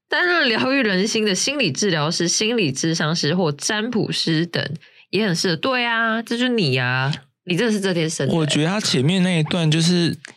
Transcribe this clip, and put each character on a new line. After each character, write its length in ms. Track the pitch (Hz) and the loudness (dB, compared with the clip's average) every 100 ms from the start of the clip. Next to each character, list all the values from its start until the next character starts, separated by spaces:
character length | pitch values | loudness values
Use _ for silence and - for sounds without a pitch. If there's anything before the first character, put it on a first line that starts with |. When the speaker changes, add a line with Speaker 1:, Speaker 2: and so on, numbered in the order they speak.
| _ | _
Speaker 1:
担 180 | 302 349 | 0 2
任 220 | 349 277 | 2 2
疗 240 | 220 254 | 0 2
愈 100 | 277 | 2
人 240 | 220 185 202 | 2 2 0
心 200 | 226 214 | 0 0
的 100 | 180 | 0
心 240 | - 285 | -2 0
理 100 | 202 | -2
治 200 | 135 208 | 0 0
疗 200 | 165 147 | 0 0
师、 200 | 170 175 | 0 0
心 260 | - 214 240 | 0 0 0
理 160 | 160 | 0
咨 220 | 127 165 | 0 -2
商 200 | 165 156 | 0 0
师 220 | 170 147 180 | 0 0 0
或 160 | 165 | 0
占 400 | 143 - 208 226 | -2 -2 -2 -2
卜 180 | 233 - | -2 -2
师 360 | - - 156 170 | -2 0 0 0
等 200 | - - 151 - - - | -2 -4 -8 -14 -20 -6
也 180 | 185 214 | -2 0
很 80 | 170 | 0
适 140 | 190 | 0
合。 60 | 160 | 0
对 280 | 269 254 240 | -2 -2 -2
啊， 360 | 226 226 220 | 0 0 -2
这 160 | 226 233 | -4 -2
就 80 | 254 | 0
是 40 | |
你 280 | 233 156 127 | 0 2 2
啊， 360 | 123 131 135 151 - _ | 0 0 0 -4 -8 _
你 140 | 180 175 | -4 0
真 100 | 233 | 0
的 60 | |
是 80 | 214 | 0
这 120 | 190 | 0
天 160 | 170 160 | 0 -2
生 160 | - 135 | -2 0
的 80 | |
欸。 60 | 170 | 0
Speaker 2:
我 60 | 151 | 2
觉 180 | 147 | 0
得 60 | 160 | 0
他 100 | 208 | 0
前 240 | - 143 | 0 2
面 180 | 131 190 | 2 2
那 160 | 185 170 | 2 2
一 60 | |
段 260 | 151 180 160 | 0 0 2
就 120 | 156 | 2
是 340 | 165 180 165 - - | 2 2 0 -4 -12